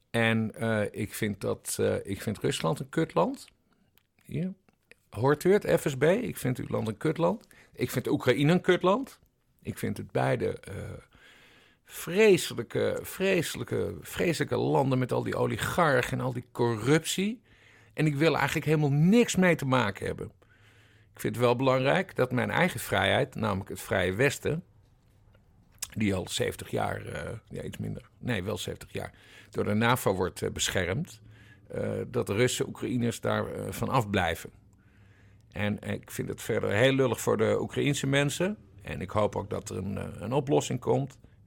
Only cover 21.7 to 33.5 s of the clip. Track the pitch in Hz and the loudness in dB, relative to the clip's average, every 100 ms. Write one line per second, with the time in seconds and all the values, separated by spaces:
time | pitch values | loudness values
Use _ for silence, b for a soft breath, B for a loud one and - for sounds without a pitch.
21.7 | 131 135 160 190 - 127 123 107 - 175 | 4 4 2 0 -2 0 0 0 2 0
22.7 | - - 98 98 104 139 - 107 98 - | -2 -2 2 4 2 0 -2 -2 -2 -4
23.7 | 98 - 101 92 95 139 - - 170 - | -12 -2 0 0 2 0 2 -2 -4 -6
24.7 | _ _ _ _ _ _ _ _ _ _ | _ _ _ _ _ _ _ _ _ _
25.7 | - - 110 104 92 98 - 107 - - | -14 -10 -2 0 0 -2 -2 -2 -4 -6
26.7 | 110 98 101 104 - 87 107 _ - - | -2 -2 -4 -8 -8 -8 -10 _ -12 -10
27.7 | - 107 101 - _ 120 107 95 98 - | -8 -8 -8 -14 _ -6 -4 -4 -6 -8
28.7 | 85 - 104 90 B B B B 104 98 | -10 -12 -10 -10 B B B B -4 0
29.7 | 104 117 123 117 92 87 - 101 - - | 2 4 4 2 0 -2 -2 -6 -2 -2
30.7 | 98 85 117 - - B B B B - | 0 0 -2 -4 -12 B B B B -10
31.7 | - 107 104 104 120 117 101 123 - - | -6 -4 -4 -4 -4 -2 2 0 0 -4
32.7 | - 110 120 117 - 113 107 104 | -6 -4 0 -2 -2 -2 -2 -2